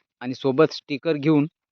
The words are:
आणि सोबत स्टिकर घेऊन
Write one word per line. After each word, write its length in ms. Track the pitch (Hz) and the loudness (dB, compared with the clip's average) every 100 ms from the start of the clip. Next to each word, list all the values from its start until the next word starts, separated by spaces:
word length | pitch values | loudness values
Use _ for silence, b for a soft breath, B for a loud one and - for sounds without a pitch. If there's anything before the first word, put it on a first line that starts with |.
| _ _ | _ _
आणि 140 | 123 | -10
सोबत 400 | 127 139 131 156 | -6 -4 2 2
स्टिकर 400 | - - 143 165 | 0 -10 -8 -4
घेऊन 340 | 147 143 151 156 _ _ | -2 2 2 0 _ _